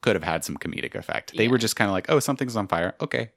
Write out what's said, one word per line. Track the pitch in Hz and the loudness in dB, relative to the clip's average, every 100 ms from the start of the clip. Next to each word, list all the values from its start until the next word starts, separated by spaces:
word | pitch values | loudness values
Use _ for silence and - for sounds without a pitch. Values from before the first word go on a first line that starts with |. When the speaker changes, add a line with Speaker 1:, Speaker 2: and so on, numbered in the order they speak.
Speaker 1:
could | - 98 | 2 2
have | |
had | 82 82 - | 0 -2 -2
some | 71 | -6
comedic | - - - - | -6 -6 -6 -8
effect. | - - - - | -6 -6 -6 2
They | |
Speaker 2:
Yeah. | 113 | 4
Speaker 1:
were | 127 | 4
just | 110 - | 2 0
kinda | 104 | 2
like, | 95 - | 2 4
"Oh, | 156 | 2
something's | 127 139 127 113 | 2 -2 -2 -2
on | 101 | 0
fire. | 85 87 - | 0 0 -2
Okay." | - - 113 | -4 -4 -6